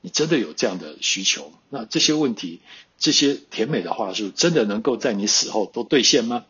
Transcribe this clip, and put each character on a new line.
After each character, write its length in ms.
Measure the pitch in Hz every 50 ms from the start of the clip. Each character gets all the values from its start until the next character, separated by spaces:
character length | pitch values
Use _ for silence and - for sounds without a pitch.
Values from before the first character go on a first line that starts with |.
你 80 | - 175
真 200 | - - 151 160
的 80 | 165
有 160 | 139 104 113 113
这 140 | - -
样 120 | 113 95 92
的 180 | 80 76 76 78
需 220 | - - - 98 95
求？ 280 | - - 82 71 73 80 _ _ _
那 160 | 139 131 113
这 140 | 110 - 160
些 140 | - - 151
问 220 | 151 151 131 110
题， 260 | - - 85 82 - _ - - - - _ _
这 140 | _ - 156
些 240 | 143 - 147 139 139
甜 320 | - - _ - - 110 127
美 120 | 160 113
的 120 | 85 87 -
话 200 | - 110 95 92
术， 160 | 98 107 95
真 240 | - - - 175 165
的 100 | 147 113
能 160 | 101 101 110
够 140 | 113 143 123
在 180 | 110 - 135 110
你 140 | 98 101
死 220 | 104 - - - -
后 160 | - 110 101
都 180 | - - 120 120
兑 200 | - - 135 113
现 220 | - - 135 117
吗？ 200 | 117 120 120 -